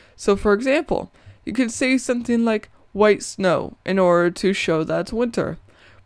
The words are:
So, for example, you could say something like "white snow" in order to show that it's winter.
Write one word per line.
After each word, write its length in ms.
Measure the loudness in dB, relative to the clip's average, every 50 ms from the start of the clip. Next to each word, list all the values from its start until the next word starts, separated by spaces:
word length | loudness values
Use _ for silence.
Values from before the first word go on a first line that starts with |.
| -20 _ _
So, 200 | -4 0 0 0
for 180 | 2 2 2 2
example, 580 | 2 2 0 0 0 0 -2 -4 -4 -4 -8 _ _ _ -20 -20 _ _
you 100 | -6 -2
could 180 | -2 -2 -2
say 260 | -2 -2 0 0 0 0
something 480 | 0 -2 -4 -2 -2 0 0 0 2
like 240 | 0 0 -2 -4 -8 _ _ _ _ 0
"white 280 | 2 4 4 4 2
snow" 540 | -2 -8 -6 -2 0 2 2 0 -2 -6 -10 -10 _
in 140 | -2 0 2
order 320 | 4 4 4 4 2 2
to 220 | 0 0 0 0 0
show 300 | 0 0 0 0 0 0
that 160 | -2 -2 -4
it's 120 | -4 -4 -4
winter. 440 | -4 -4 -2 -2 -4 -4 -4 -6 -10 -14 -20 _ _ _ -20 -20 -20 _